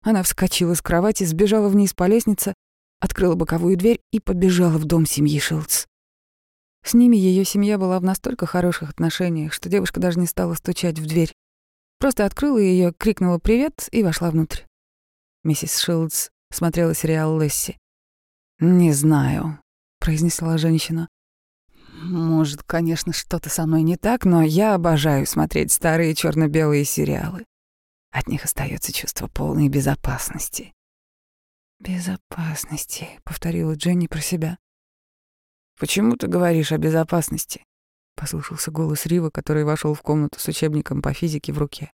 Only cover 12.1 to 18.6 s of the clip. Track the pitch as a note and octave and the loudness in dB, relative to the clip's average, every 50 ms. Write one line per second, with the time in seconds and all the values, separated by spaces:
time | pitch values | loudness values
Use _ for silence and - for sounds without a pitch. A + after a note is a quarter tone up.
12.1 | B3+ - G#3 G3 - - C#4+ D4 C#4 A3+ G3+ F#3 F3+ F3+ F3+ F3 E3 _ - A3+ | 2 2 0 0 0 -2 0 2 2 4 4 4 4 4 4 2 0 _ 0 0
13.1 | G3+ - F#3+ F3+ F3 E3+ - - A3 A#3+ C#4 D#4 - - - - - A#3 G#3 F3 | 0 2 2 0 0 0 2 2 2 2 2 -2 -4 -8 -14 -4 0 0 0 2
14.1 | D#3+ - E3+ E3+ D#3 E3 D#3+ - - - - - _ _ _ _ _ _ _ _ | 0 0 -2 0 0 0 0 0 -4 -14 -14 -18 _ _ _ _ _ _ _ _
15.1 | _ _ _ _ _ _ _ D#3+ D3+ - - D#3 - - - - E3+ D#3+ E3 D#3+ | _ _ _ _ _ _ _ -2 -2 -2 -2 -4 -4 -2 0 0 0 0 0 -2
16.1 | - - - - _ _ _ _ - - F3 E3+ D#3+ F3 E3+ E3 E3 - - D#3 | -4 -6 -6 -8 _ _ _ _ -6 -2 -2 0 2 2 0 0 0 0 0 0
17.1 | D#3+ D#3 D#3 D#3 D#3+ D#3 D#3 D3 - - - - - _ _ _ _ _ _ _ | 0 0 0 0 0 0 0 0 0 -4 -6 -6 -10 _ _ _ _ _ _ _
18.1 | _ _ _ _ _ _ _ _ _ _ | _ _ _ _ _ _ _ _ _ _